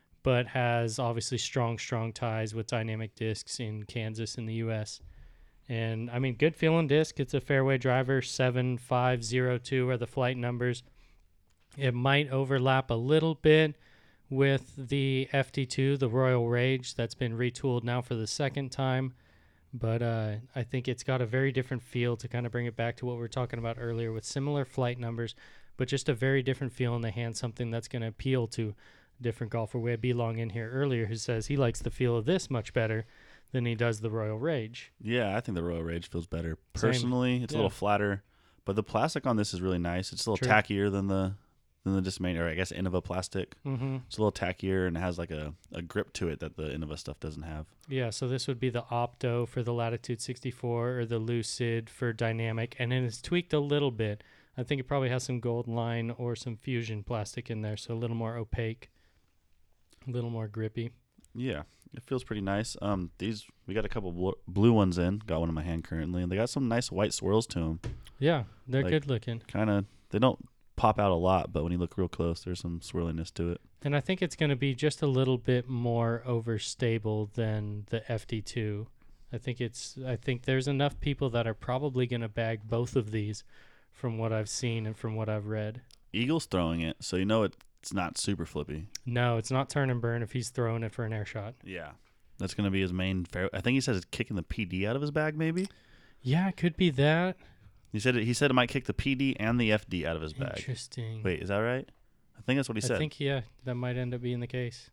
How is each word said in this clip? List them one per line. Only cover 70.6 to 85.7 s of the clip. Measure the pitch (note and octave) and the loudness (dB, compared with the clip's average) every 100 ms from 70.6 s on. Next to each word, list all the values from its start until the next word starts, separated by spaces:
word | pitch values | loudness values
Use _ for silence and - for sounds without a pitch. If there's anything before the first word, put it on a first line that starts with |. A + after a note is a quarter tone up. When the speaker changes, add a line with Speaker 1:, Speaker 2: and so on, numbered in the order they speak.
| - - | -14 2
Speaker 2:
pop | A2+ G#2+ | 4 6
out | G2+ | 4
a | F2 | 6
lot, | F2+ F#2 - | 6 4 4
but | D#2+ | -2
when | E2 | 0
you | F2 | 0
look | F2 - | -2 0
real | F2+ | -2
close, | - E2+ E2 | 2 0 0
there's | - F2 | -4 -6
some | E2+ E2+ | -4 -6
swirliness | - F#2 E2+ D#2+ E2 | -6 -2 -2 -2 -6
to | - E2+ | -2 -2
it. | E2+ - - | -2 -8 -8
Speaker 1:
And | C#3+ C#3+ | -2 0
I | |
think | - F#3 | 0 -2
it's | E3+ - | -2 0
gonna | D3+ C3 | 2 2
be | C#3 B2+ | 0 2
just | D3+ - | 0 0
a | D3 | 2
little | C3 C3 B2+ | 4 4 2
bit | A#2+ B2 B2 | 2 0 2
more | B2 A#2+ A#2 A#2 A#2 B2+ | -2 2 2 2 0 0
overstable | A#2 A#2 A2 - - B2 A2+ A2 G#2+ G#2 | -2 0 -2 -2 -2 0 2 0 -2 -2
than | - A2 G#2+ G#2 G#2 G2+ | -2 0 0 -2 -6 -4
the | A2+ - | -6 -2
F | A2+ - | -6 -2
T | A2+ | -6
two. | G#2+ B2 G#2+ G#2 A2+ - - - - | -4 -4 -4 -4 -8 -14 -20 -20 -10
I | A#2 | -8
think | - A#2+ | -6 -4
it's, | A#2 - - - B2+ | -4 -6 -14 -10 -4
I | A#2 | -4
think | - A#2+ | -2 -4
there's | - C3 C3 | 0 0 2
enough | C#3 C#3+ - | 2 0 0
people | D3 C#3 C3+ | -4 0 0
that | A#2 A2+ | 0 0
are | |
probably | A2 - B2+ D3 B2+ B2 | -2 -2 -2 0 0 0
gonna | B2 A2+ | 0 -4
bag | A2 A2+ A2+ A2 | -2 -2 -2 -2
both | A#2 B2 C3 | -2 0 0
of | G#2+ | 0
these | G#2+ G#2 G#2+ - - - - _ | -2 -2 -6 -10 -20 -20 -20 _
from | - B2+ A2+ | -8 -6 -2
what | A2+ | -2
I've | A2 G#2+ | -2 -2
seen | - B2 A2+ A2 | -2 -2 -2 -4
and | A2 | -4
from | A2+ A2 | -6 -4
what | G#2+ | -2
I've | G#2+ G#2 | -2 -2
read. | A2 G#2+ | -4 -4